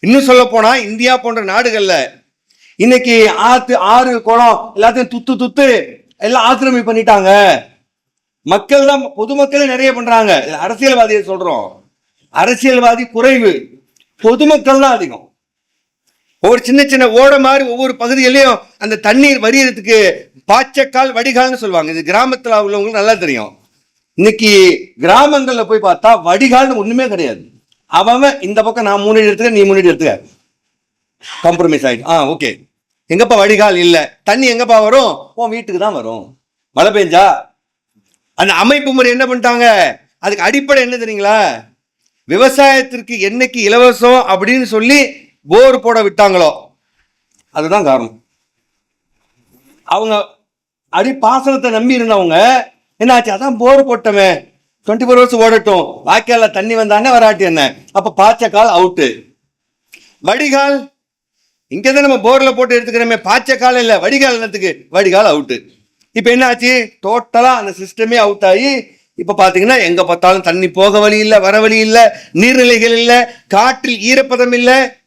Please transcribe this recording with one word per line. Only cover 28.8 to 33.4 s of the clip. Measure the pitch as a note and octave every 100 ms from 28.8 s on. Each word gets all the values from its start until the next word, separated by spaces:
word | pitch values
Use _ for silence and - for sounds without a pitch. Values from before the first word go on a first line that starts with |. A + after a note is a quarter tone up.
நான் | G#3 G3+
மூணு | G3+ A3
அடி | G#3+
எடுத்துக்க, | G3 A#3
நீ | A3
மூணு | G3 G3
அடி | F3+
எடுத்துக்க, | C#3+ D3+ F#2+ - _ _ _ _ _ _ _ _ _ - -
காம்ப்ரமைஸ் | E3 E3+ E3 D3+ C3
ஆயிடும். | A#2+ C3
ஆ, | E3 C#3
ஓகே, | D#3+ C3 G2+ _ _ _ _ _
எங்கப்பா | E3+ A3
வடிகால் | A3